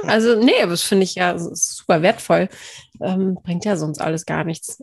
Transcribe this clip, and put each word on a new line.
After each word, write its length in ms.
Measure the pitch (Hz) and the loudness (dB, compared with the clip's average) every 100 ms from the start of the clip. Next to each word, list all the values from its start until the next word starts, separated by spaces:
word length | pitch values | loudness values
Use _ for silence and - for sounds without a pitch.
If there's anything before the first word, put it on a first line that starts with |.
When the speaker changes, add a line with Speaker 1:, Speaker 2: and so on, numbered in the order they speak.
Speaker 1:
<laughs> 20 | |
Speaker 2:
Also, 320 | 415 220 226 226 | 2 2 4 4
nee, 180 | 247 508 | 4 4
aber 120 | 202 | 2
das 100 | 170 | -2
finde 220 | - 196 | 0 2
ich 100 | 185 - | 2 0
ja, 160 | 180 | -2
das 140 | 170 170 | -2 -6
ist 300 | 175 - - | -4 -6 -4
super 260 | - 170 | 0 2
wertvoll. 460 | 180 - - 170 190 - - - - - | 4 2 2 2 0 -6 -20 -20 -20 -8
Ähm, 360 | - 185 190 180 | -4 -2 -2 -4
bringt 220 | - 175 | -6 -4
ja 120 | 214 185 | -2 -2
sonst 240 | 156 147 | -2 -4
alles 240 | 165 160 - | -4 -4 -4
gar 160 | 156 | -4
nichts. 380 | 165 160 - - | -4 -6 -10 -16